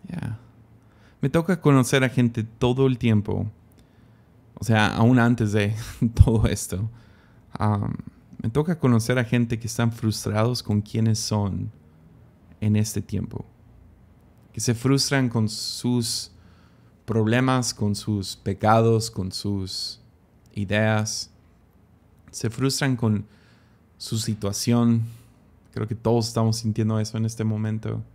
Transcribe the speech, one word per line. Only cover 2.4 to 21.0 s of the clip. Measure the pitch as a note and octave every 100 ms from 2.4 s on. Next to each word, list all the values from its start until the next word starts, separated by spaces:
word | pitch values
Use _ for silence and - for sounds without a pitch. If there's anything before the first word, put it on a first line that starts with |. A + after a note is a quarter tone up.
todo | A2 - B2+ B2 C3+
el | B2
tiempo. | A#2 G#2+ G2+ G2 G#2 - - - _ _ - _ _ _ _ -
O |
sea, | G2 A2 G#2 A1
aún | A2+ B2+
antes | A#2 A#2+ G#2+
de | G#2 G2+ G#2+ - -
<laughs> | A#2 - -
todo | A2+ A#2
esto. | G2 - F2+ A2 - - - _ - _
Am, | - G#2+ G#2 - - - - - -
me | G#2+
toca | C#3+ D#3 E3
conocer | C3 A#2 A2+ B2+
a |
gente | A2+ A#2+ A#2 A2+
que | A2+
están | - A#2
frustrados | A2+ A2 G#2 G#2+ G#2 A2+ B2
con | - G#2
quiénes | G#2 A2+ A2 G#2+
son | - G#2 G2+ F#2 G#2+ - - _ - - - _ - -
en | G#2+ G#2+
este | G#2+ G2+
tiempo. | - G2+ F2+ - - _ - - - - - - _ _ -
Que | -
se | -
frustran | A#2 C3 C#3 - C#3 B2+
con | A#2 G#2+
sus | - - - B2 B2 A2+ - - - - - - _ - _ -
problemas, | A2+ G#2+ A#2+ C3 C3 A#2+
con | - G#2 G2+
sus | - G#2 F#2+ -
pecados, | G#2 G2 G#2+ A2+ A2+ A2+ A2
con | - F#2+
sus | - G2+ G2+ F#2+ - - - - _ _ _ _
ideas. | - G2 G#2 A2 G#2+